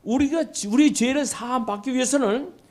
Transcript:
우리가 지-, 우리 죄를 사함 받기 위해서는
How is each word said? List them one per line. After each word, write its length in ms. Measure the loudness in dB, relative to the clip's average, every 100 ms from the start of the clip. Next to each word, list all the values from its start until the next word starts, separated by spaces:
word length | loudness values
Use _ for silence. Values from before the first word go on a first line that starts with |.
우리가 480 | -2 0 2 0 -4
지-, 160 | -6 -2
우리 260 | 4 4
죄를 340 | 4 2 0 -2
사함 380 | -4 -4 -2
받기 300 | -2 -6 -4
위해서는 600 | -2 2 2 2 0 -4 -14 _